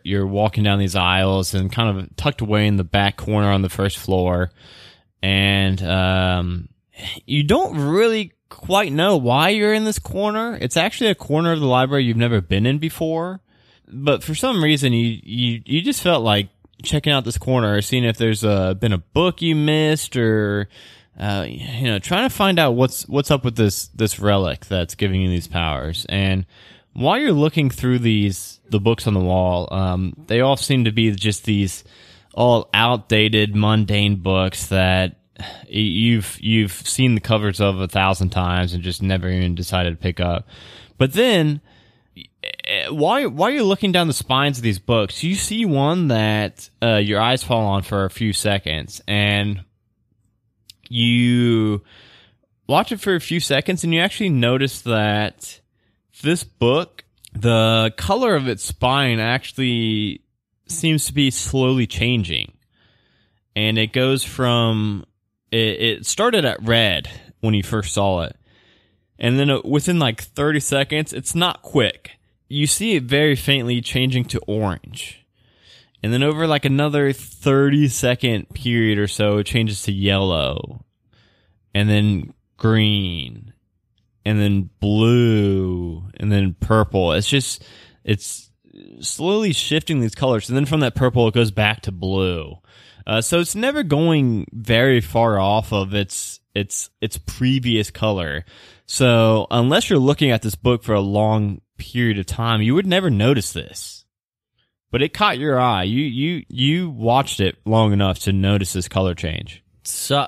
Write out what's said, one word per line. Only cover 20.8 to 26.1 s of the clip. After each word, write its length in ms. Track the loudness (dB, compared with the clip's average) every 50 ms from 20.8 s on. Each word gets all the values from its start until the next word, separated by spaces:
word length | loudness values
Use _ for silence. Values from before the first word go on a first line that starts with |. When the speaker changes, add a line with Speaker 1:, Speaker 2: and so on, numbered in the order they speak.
| -20 -20 -20 -20 _ _ _ -8
Speaker 1:
uh, 260 | -6 -4 -4 -4 -6 -8
you 360 | -10 -12 -12 -10 -6 -4 -2
know, 140 | -2 -2 -2
trying 300 | -2 -2 -2 0 0 -2
to 60 | 0
find 260 | 0 0 2 4 4
out 160 | 2 2 4
what's, 320 | 2 2 0 0 -6 -10 -4
what's 240 | -2 -2 2 2
up 120 | 0 2 2
with 120 | -2 0
this, 320 | 2 2 2 2 -2 -8 -12
this 320 | -4 -2 -2 -2 -2 -2
relic 460 | 0 0 2 2 0 -2 -6 -8 -8
that's 280 | -4 -4 -4 -4 -6 -4
giving 260 | -4 -2 0 0 0
you 80 | 0 0
these 200 | 0 -2 -4 -4
powers. 580 | -4 -4 -2 -2 -4 -4 -6 -6 -8 -8 -8
And 380 | -4